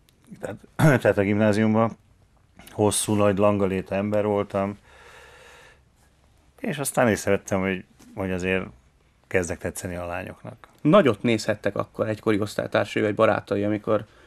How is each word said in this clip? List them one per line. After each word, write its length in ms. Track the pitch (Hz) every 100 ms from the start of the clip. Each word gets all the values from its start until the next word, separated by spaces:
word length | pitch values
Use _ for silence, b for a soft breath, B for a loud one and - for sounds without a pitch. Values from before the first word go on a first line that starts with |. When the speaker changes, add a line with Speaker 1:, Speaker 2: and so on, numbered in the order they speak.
| _ _ - -
Speaker 1:
tehát, 180 | - 110 - -
<clears throat> 260 | 156 101
tehát 160 | 110 101
a 40 |
gimnáziumban, 680 | 98 104 107 104 110 110 113 - _ _ _ _ _ - -
hosszú, 420 | - 107 104 -
nagy 240 | 104 104 98
langaléta 580 | 104 104 98 95 87 95
ember 300 | 104 104 104
voltam, 520 | 101 101 101 98 101 B B B B B B B B B B _ _ _ _ _ _ _ _
és 180 | 165 147
aztán 280 | 139 - 120
észrevettem, 520 | 98 - 98 - 98
hogy, 240 | 95 92 - _ - -
hogy 160 | 95
azért 340 | 92 92 95 98 - _ _ _ _ -
kezdek 300 | 95 82 85
tetszeni 380 | 90 - 95 87
a 100 | 87
lányoknak. 640 | 87 98 95 117 113 - _
Speaker 2:
Nagyot 400 | 147 196 151 104
nézhettek 520 | 117 113 - 104 101 -
akkor 320 | - - 107
egykori 320 | 107 - 104
osztálytársai 640 | 101 - - 110 101 117
vagy 140 | 107 104
barátai, 480 | 110 101 - 101
amikor 420 | 101 107 110 107 110 b